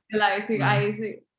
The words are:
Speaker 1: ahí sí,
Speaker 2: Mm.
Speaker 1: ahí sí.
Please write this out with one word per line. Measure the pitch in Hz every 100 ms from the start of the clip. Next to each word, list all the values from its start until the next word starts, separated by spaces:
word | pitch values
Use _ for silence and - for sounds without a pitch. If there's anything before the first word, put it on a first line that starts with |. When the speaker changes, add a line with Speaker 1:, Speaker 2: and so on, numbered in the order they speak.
| - 214
Speaker 1:
ahí | 208 196
sí, | 214 220
Speaker 2:
Mm. |
Speaker 1:
ahí | - 208 202
sí. | 214 220 - _